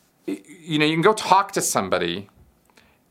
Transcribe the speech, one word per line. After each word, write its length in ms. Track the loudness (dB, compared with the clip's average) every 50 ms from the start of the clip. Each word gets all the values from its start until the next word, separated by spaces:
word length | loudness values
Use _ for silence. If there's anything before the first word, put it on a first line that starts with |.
| _ _ _ _ _
y-, 160 | -12 -12 -12 -12
you 320 | -18 -20 -18 -8 -4 -2 0
know, 60 | 0
you 100 | 0 2
can 80 | 2 2
go 120 | 2 2
talk 380 | 2 2 2 4 4 2 0 -2
to 100 | -4 -4
somebody 680 | -2 -2 -2 -2 0 -2 -2 -2 -2 -4 -6 -10 -14 _ _ -20 _ _ _ _ _ _ _ _ _ _ _ _ _